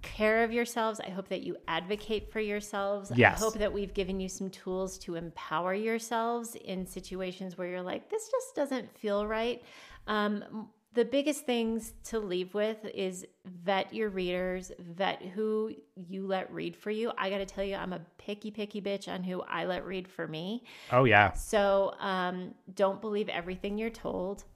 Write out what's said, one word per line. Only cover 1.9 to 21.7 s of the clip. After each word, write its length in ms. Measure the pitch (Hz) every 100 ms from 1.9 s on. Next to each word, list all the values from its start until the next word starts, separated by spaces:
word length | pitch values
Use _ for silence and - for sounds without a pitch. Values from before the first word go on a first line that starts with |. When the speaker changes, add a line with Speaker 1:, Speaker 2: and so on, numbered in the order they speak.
| 208 - 214 -
Speaker 1:
for 80 | 220
yourselves. 720 | 214 208 202 202 196 202 196
Speaker 2:
Yes. 220 | 117 107 -
Speaker 1:
I 40 |
hope 100 | 220
that 180 | 220 208
we've 220 | 202 196
given 260 | 196 185 190
you 80 | 185
some 220 | - 190
tools 480 | - - 185 190 185
to 160 | -
empower 600 | 165 170 - - 160 175
yourselves 800 | 196 220 226 226 233 226 240 226 -
in 300 | - 185 180
situations 680 | - - 185 185 180 190 175
where 120 | 180
you're 140 | 180
like, 280 | 180 - -
"This 180 | 440 -
just 240 | 508 480
doesn't 420 | - 277 262 208 -
feel 280 | 214 202 208
right." 360 | 220 233 240 - - - - -
Um, 360 | 214 208 202
m-, 240 | - 220 214 _ _
the 100 | 240 240
biggest 400 | 277 285 294 -
things 480 | 240 226 226 220 -
to 140 | - 226
leave 340 | 208 180 185
with 320 | 208 214 220 214
is 300 | - 190 180 - _ -
vet 480 | 180 175 190 -
your 160 | 220 214
readers, 600 | 190 180 180 185 185 185 -
vet 440 | 175 170 190 -
who 520 | 208 185 220 214 220 - - -
you 300 | 175 190 190
let 260 | 190 -
read 240 | 165 170 170
for 140 | 208
you. 220 | 214 233 -
I 140 | 190
gotta 160 | 196 196
tell 180 | -
you, 120 | 196 190
I'm 180 | 180
a 60 | 175 165 -
picky, 320 | - 208 214
picky 320 | 214 208 208
bitch 260 | 196 196 190
on 140 | 180
who 180 | 185 185
I 220 | - 175
let 220 | 175 180 -
read 200 | 190 185
for 220 | - 165
me. 360 | 156 180 240 - - -
Speaker 2:
Oh, 140 | 127
yeah. 280 | 131 104 101
Speaker 1:
So, 640 | - - 214 202